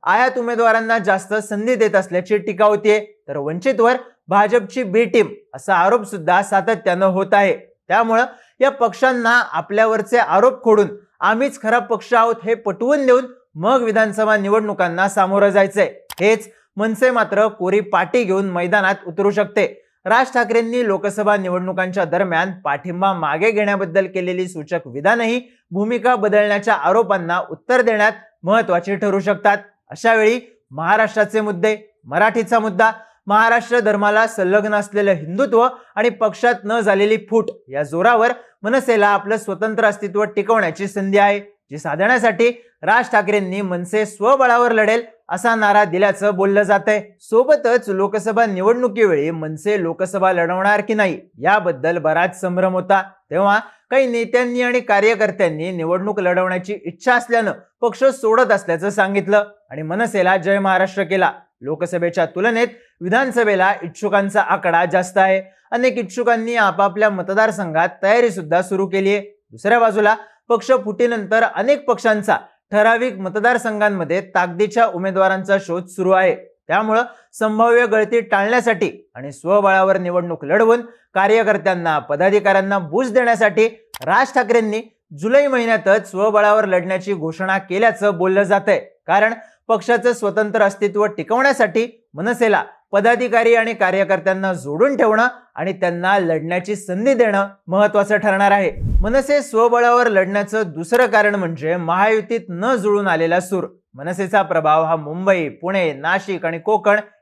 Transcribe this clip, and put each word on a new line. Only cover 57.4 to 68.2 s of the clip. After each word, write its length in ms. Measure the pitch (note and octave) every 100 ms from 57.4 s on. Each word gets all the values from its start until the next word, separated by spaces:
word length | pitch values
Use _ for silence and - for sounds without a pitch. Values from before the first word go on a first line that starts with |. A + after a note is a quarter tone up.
| G#3+ - - _
पक्ष 240 | A#3 - C4+
सोडत 400 | C4+ A3 A3+ B3+
असल्याचं 380 | G3+ F#3 E3 G3
सांगितलं 540 | G3+ F#3+ G3+ F3 G#3 G#3 - _
आणि 120 | C3+
मनसेला 540 | D#3 F#3 A3+ G#3 F3+ F#3+
जय 220 | E3+ G3
महाराष्ट्र 440 | G3 F#3 F#3+ F#3+
केला. 300 | F3 F#3+ F3 - _ _
लोकसभेच्या 640 | C3 D3+ F3 F3 E3+ F3 D#3+
तुलनेत 420 | F3+ G#3+ A3+ A#3+ - _ _
विधानसभेला 720 | F3 A3+ C4+ A#3+ G#3+ G3 F#3 G3
इच्छुकांचा 580 | E3+ - G#3 G3+ G3 G3+
आकडा 420 | E3+ F#3+ F#3 E3
जास्त 340 | F3+ F#3 F3+ G3
आहे. 240 | F#3+ F#3+ F#3+ _ _
अनेक 260 | A#3 B3+ A#3
इच्छुकांनी 560 | F#3+ B3 A#3+ A#3 A3+ A#3+
आपापल्या 540 | G#3 F3 G3 G3 G#3+
मतदारसंघात 800 | G3 F3+ G3 A3 G3+ F3+ D#3 F3 -
तयारी 280 | F#3+ A#3